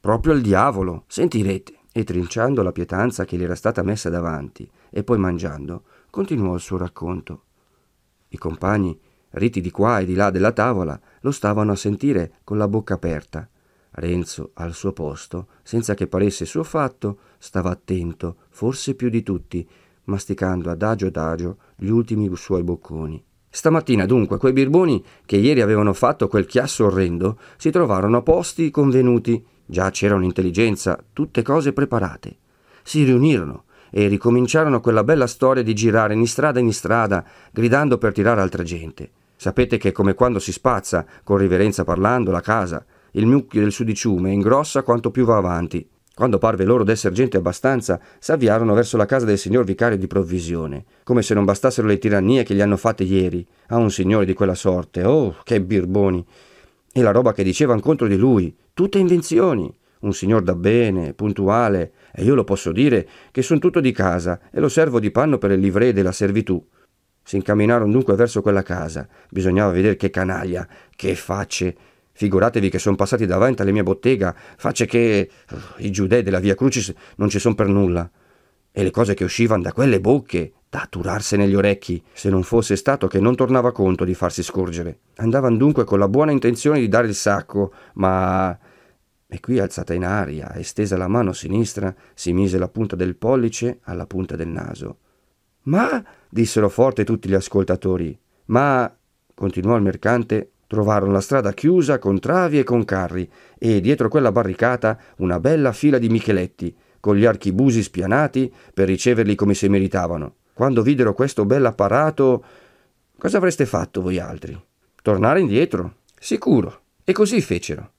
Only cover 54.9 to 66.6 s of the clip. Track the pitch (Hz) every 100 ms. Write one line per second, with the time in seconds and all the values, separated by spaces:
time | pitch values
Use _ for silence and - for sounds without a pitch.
54.9 | - 92 151 117 87 - 117 90 104 90
55.9 | 98 98 90 87 _ _ _ _ _ _
56.9 | 131 117 104 120 104 95 90 147 113 123
57.9 | 156 113 98 123 113 85 - _ - 196
58.9 | 196 185 175 160 165 185 123 80 - _
59.9 | _ 104 95 95 110 90 87 92 117 117
60.9 | 92 78 - 104 101 95 110 117 95 85
61.9 | _ _ - 98 135 98 98 - 85 143
62.9 | 113 - - - - 127 156 180 175 131
63.9 | - 95 87 85 87 _ - 143 160 160
64.9 | 120 104 107 151 131 101 98 98 92 123
65.9 | 98 92 92 101 101 110 90